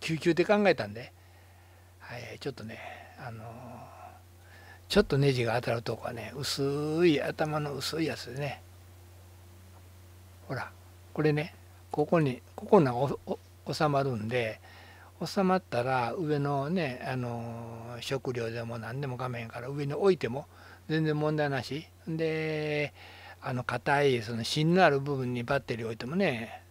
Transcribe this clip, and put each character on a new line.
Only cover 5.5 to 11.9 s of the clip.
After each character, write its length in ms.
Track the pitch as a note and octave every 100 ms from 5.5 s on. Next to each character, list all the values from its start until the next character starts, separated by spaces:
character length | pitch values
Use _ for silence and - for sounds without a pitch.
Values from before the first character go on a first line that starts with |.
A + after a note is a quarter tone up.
| A2+
当 40 |
た 100 | A#2+
る 80 | A#2
と 140 | A2+ A2+
こ 80 | -
は 60 |
ね、 200 | A#2+ G#2+ B2
薄 720 | C3+ - C#3 C#3+ D3+ D#3 F3
い、 140 | C#3+
頭 380 | D#3+ - D#3 D#3
の 160 | D3
薄 260 | C#3+ - D#3
い 60 | D#3
や 100 | A#2
つ 160 | -
で 80 | B2+
ね。 220 | C#3+ - - - - - - - - - - - - - - - - - - - -
ほ 80 |
ら、 160 | C3 - - - - -
こ 100 | -
れ 100 | D3+
ね、 220 | D3 D#3 - - - -